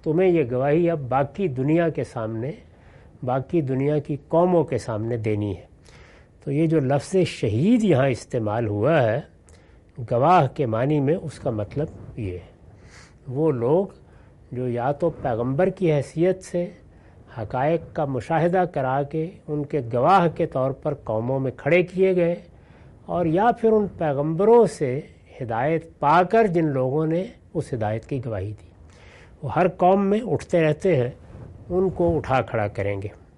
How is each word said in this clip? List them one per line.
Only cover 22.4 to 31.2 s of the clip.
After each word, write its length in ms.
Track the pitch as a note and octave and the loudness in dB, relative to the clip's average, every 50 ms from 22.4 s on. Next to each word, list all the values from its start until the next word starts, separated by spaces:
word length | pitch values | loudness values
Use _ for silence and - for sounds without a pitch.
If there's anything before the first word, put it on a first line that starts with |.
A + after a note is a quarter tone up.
| - - - - - - - - - - - - - | -10 -20 -20 -20 -20 -20 -20 -20 -20 -20 -20 -20 -12
اور 200 | - E3+ F3 F3 | -6 -4 -2 -2
یا 240 | E3 D#3 F#3 G#3 A#3+ A#3 A#3 | 0 0 2 2 2 2 2
پھر 120 | - A3+ | 2 2
ان 140 | A3 G#3+ G#3 F#3 - - | 2 2 0 -2 -4 -4
پیغمبروں 680 | E3+ D3+ C#3 C3+ D3 D#3 E3 D#3+ G3+ G#3+ A#3 A#3+ A3 E3+ | -2 -2 0 0 -2 -2 0 2 4 6 6 6 6 4
سے 200 | - - D#3 B2+ B2+ C#3+ - - - - - - - - | 0 -4 -4 -2 -2 -4 -8 -12 -20 -20 -20 -20 -12 -10
ہدایت 480 | C3 A2 A2+ A2+ B2+ D3+ E3 D#3+ D#3 - - _ | -8 -4 -2 -2 0 0 0 -2 -4 -8 -10 _
پا 220 | D3 C#3+ D#3 F3 F#3 F3+ | 2 4 6 6 4 4
کر 160 | A3 A3+ A3+ | 4 4 4
جن 200 | G3+ E3 F3 E3 D#3 | 4 2 2 0 2
لوگوں 340 | C#3 C3 B2+ C3 C3+ D#3 D#3+ | 0 0 0 0 0 0 0
نے 180 | D#3 D#3+ E3+ F#3+ - - - - - - | 0 0 -2 -4 -6 -12 -20 -20 -8 -8
اس 180 | F3 C3+ - | -8 -6 -4
ہدایت 340 | C3 A2+ A2 G#2 A2 A2+ A2 | -4 -4 -2 -2 -2 -4 -6
کی 120 | - C#3+ C3+ A#2 | -6 -8 -6 -6
گواہی 260 | A#2+ A2 F#2+ F#2 G#2 | -6 -6 -6 -6 -8
دی، 160 | G#2 - - - - - - - - - - - - - - - - - | -10 -14 -18 -20 -20 -20 -20 -20 -20 -20 -20 -20 -20 -20 -20 -20 -18 -12
وہ 120 | - C3 - | -10 -4 0
ہر 140 | D3+ F3+ F3 F3 | 0 0 0 2
قوم 300 | - F3+ F3+ F#3+ G3 G3+ | 4 4 4 6 4 4
میں 140 | G3 G3+ A3 B3+ | 2 0 0 0
اٹھتے 340 | G3 D3+ - - - - E3+ | -2 -4 -4 -2 0 2 2
رہتے 320 | D#3+ D#3 D3+ - - F#3+ F3 | 4 2 2 2 2 2 2
ہیں، 140 | C3 A#2+ B2 - - | 2 2 -2 -4 -12